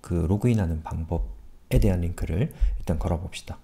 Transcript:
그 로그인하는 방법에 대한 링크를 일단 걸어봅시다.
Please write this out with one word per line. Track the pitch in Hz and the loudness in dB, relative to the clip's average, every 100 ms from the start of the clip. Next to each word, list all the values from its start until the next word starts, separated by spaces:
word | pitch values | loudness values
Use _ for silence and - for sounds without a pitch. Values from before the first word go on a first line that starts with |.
그 | - | -2
로그인하는 | 87 82 104 123 113 85 80 | 0 2 2 4 2 2 -2
방법에 | - 82 80 82 - - - - - 123 | -4 -6 -2 -2 -2 -8 -18 -18 0 4
대한 | 104 90 | 4 4
링크를 | 85 - - 82 156 - - - | 0 -2 -2 0 -2 0 0 0
일단 | - 80 | -2 0
걸어봅시다. | 90 82 90 - - - | 0 -2 -4 -12 -12 -14